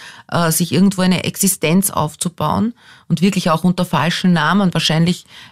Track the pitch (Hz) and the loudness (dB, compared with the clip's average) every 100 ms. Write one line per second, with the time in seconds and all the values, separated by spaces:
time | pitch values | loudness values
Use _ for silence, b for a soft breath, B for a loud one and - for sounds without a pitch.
0 | B B B 165 165 160 175 143 196 190 | B B B 0 0 0 0 2 2 2
1 | 185 180 - - 196 - 151 180 190 - | 0 0 -2 -4 -2 -2 0 0 0 -2
2 | 151 - 175 - 151 196 220 - B B | -4 -4 -8 -4 -2 0 -2 -6 B B
3 | B 165 196 196 180 160 180 180 175 151 | B 0 0 0 0 2 0 0 -2 0
4 | 156 - 185 170 147 190 185 165 - 156 | 0 0 2 2 2 2 0 0 0 2
5 | 170 175 - B B | 0 -2 -8 B B